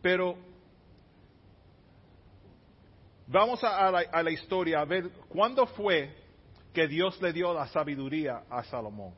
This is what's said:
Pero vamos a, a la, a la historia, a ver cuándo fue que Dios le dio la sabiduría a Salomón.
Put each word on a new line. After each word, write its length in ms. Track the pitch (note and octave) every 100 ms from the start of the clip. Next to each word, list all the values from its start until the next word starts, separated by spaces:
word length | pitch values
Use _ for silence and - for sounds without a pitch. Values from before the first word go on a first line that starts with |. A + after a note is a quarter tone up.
Pero 340 | F3+ F#3 F3+ F3+ - - - - - - - - - - - - - - - - - - - - - - - - - - - - -
vamos 360 | F3 A3+ B3
a, 240 | A#3+ G3 F#3+
a 40 |
la, 80 | F3+
a 240 | E3+ E3
la 80 | E3
historia, 500 | D#3 - F#3 E3 D#3
a 40 | D3
ver 240 | F#3 F3 - -
cuándo 360 | E3+ A3 C4 B3
fue 460 | - G3+ E3 C#3+ - - - - - -
que 140 | - D#3
Dios 340 | D#3 F#3 -
le 100 | F#3
dio 220 | E3 F3+
la 140 | E3 C#3
sabiduría 760 | D#3+ D3 C#3 C3+ D#3 D3 A#2+ -
a 140 | B2
Salomón. 500 | A#2 B2+ G#2+ G#2 F#2+